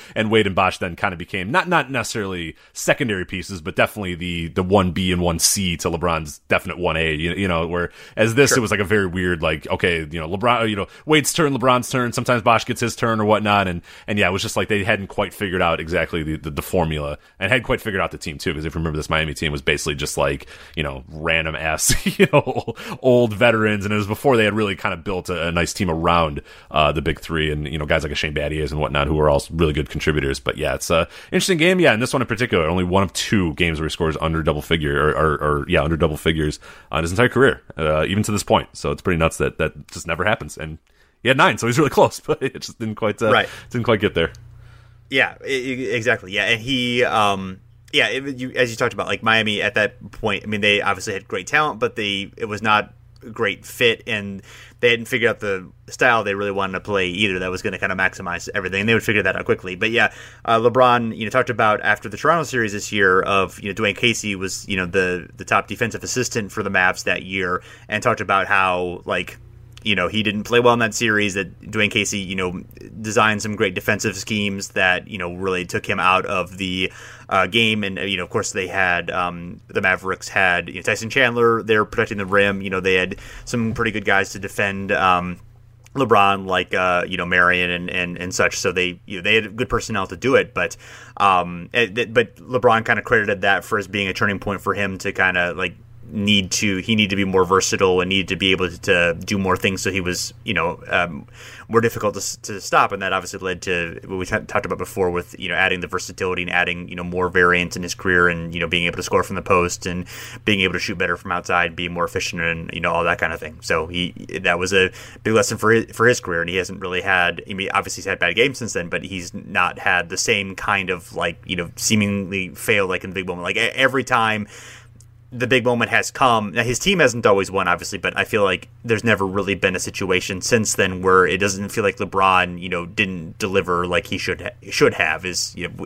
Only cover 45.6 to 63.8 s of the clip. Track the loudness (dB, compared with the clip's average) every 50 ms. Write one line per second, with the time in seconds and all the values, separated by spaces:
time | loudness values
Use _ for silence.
45.6 | -2 -4 -4 -4 -4 -2 -2 0 2 2 0 0 -2 -4 -2 0 2 2 2 0
46.6 | 0 -2 -2 0 0 0 2 2 2 2 4 4 4 4 2 0 -4 -8 -10 -12
47.6 | -18 -20 -20 -20 -10 -2 0 2 2 2 0 -2 -4 -6 -8 -8 -8 -4 0 0
48.6 | 0 0 0 0 -2 -2 0 -2 -4 -2 -4 0 2 4 4 4 4 2 0 0
49.6 | 0 0 2 2 0 0 -2 -6 -18 -18 -10 -6 -4 -2 -2 -4 -4 -6 -2 2
50.6 | 4 4 4 4 4 0 -2 -2 -4 -6 -6 -8 -8 -6 -6 -6 -4 0 2 2
51.6 | 2 2 0 -2 -2 -2 -2 -2 -2 -2 -2 -4 -4 -8 -10 -10 -8 -6 -6 -2
52.6 | 2 2 4 2 2 0 -8 -20 -20 -20 -20 -20 -18 -12 -4 -2 0 0 -2 -4
53.6 | -8 -10 -2 2 4 4 2 2 -2 -4 -4 -4 -4 -6 -8 -10 -12 -16 -20 -20
54.6 | -20 -20 -4 2 4 4 4 2 0 -2 0 2 2 2 0 0 -4 -4 -4 -4
55.6 | -6 -12 -20 -20 -20 -10 -2 2 4 4 4 4 2 0 0 0 0 -2 -2 -2
56.6 | -2 -2 -4 -4 -4 -2 0 0 0 0 0 2 0 2 0 0 -2 -4 -4 -4
57.6 | -4 -6 -4 -2 -4 -2 0 0 0 0 -2 -4 -8 -6 -6 -6 -8 -6 -6 -4
58.6 | -4 -4 -2 0 2 2 2 2 2 2 2 2 2 0 0 0 0 -2 -2 -2
59.6 | -4 -8 -6 -4 -2 0 2 2 2 0 0 -6 -20 -20 -20 -8 -2 0 2 4
60.6 | 4 4 4 6 6 6 6 4 2 -2 -6 -6 -6 -2 0 0 0 0 0 2
61.6 | 2 4 2 2 2 0 0 0 -2 -8 -6 0 2 2 2 2 0 -2 0 0
62.6 | 0 0 -2 -6 -6 -4 0 4 4 6 6 4 4 2 2 2 2 0 -4 -8
63.6 | -8 -6 -4 -2